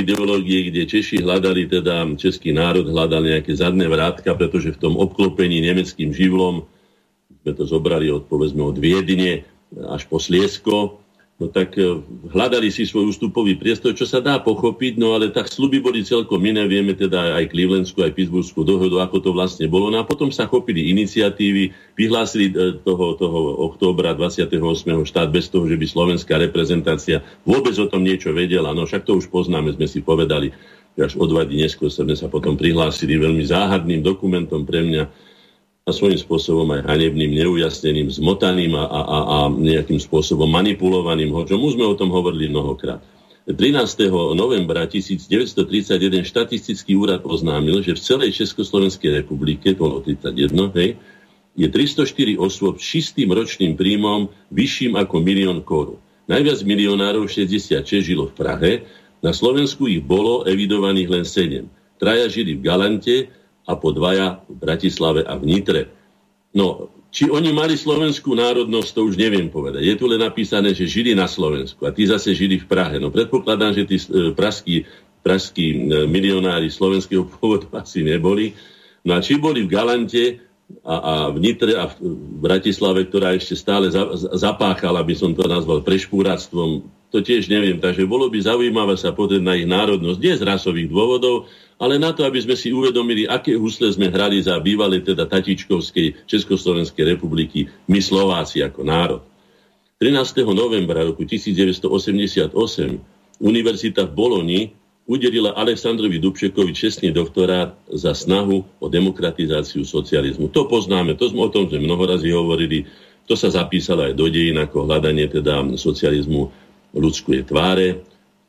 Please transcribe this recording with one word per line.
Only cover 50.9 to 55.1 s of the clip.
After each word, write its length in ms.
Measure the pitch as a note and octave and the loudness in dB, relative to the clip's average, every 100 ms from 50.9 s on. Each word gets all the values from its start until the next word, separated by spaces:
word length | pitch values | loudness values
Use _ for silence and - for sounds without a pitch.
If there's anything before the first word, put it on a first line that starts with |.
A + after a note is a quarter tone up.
| A#2 - - _ _ _ - | -2 -14 -20 _ _ _ -2
je 100 | E3 | 0
tristoštyri 640 | - C#3+ - C#3 - A#2+ G2+ | 2 0 0 -2 0 0 0
osôb 400 | F#2+ - G2 D2 | -2 0 -2 -2
s 80 | |
čistým 480 | - E3 D#3 - A2+ | -4 -4 -4 -2 0
ročným 400 | F#2 A2+ - F#2 | 2 -2 -2 -2
príjmom 560 | D2 F#2+ G#2 G#2 G#2 G2+ - _ | 0 0 2 0 0 -2 -8 _
vyšším 400 | - C#4 - B2+ G2 | -2 -2 0 -2 0
ako 240 | F#2+ | 0